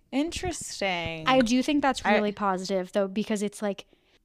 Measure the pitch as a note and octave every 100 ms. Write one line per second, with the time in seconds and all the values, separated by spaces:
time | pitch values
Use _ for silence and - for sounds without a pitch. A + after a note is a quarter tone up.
0 | _ C4 E4 - F4+ D#4 - - G3 F3
1 | E3 D#3+ D#3+ C4 A3+ B3+ B3+ D4 C4+ B3
2 | F#3+ G#3+ G#3 G3+ G3+ F#3 F#3+ F#3+ F3+ G#3
3 | G3 G3 G3+ G#3+ G#3 - G#3 F#3+ - _
4 | _ _